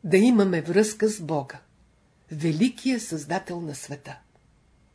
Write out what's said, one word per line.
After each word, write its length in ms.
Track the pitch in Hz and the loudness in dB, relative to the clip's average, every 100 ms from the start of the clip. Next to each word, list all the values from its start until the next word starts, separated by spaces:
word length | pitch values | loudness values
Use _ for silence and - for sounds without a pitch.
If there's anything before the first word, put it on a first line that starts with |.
да 140 | 175 190 | 2 6
имаме 440 | 240 226 190 170 | 6 6 4 2
връзка 480 | 151 180 214 - 214 | 0 2 2 0 -2
с 120 | 214 | -2
Бога, 380 | 156 151 131 - _ _ _ _ _ _ - | -4 -4 -4 -12 _ _ _ _ _ _ -16
великия 680 | 156 165 156 247 - 262 247 | -4 -2 2 0 0 -4 -4
създател 640 | - 160 147 180 196 175 | -4 -8 -6 -6 -6 -10
на 140 | 165 135 | -10 -12
света?“ 440 | - 139 - - _ _ _ _ _ _ _ | -12 -14 -14 -18 _ _ _ _ _ _ _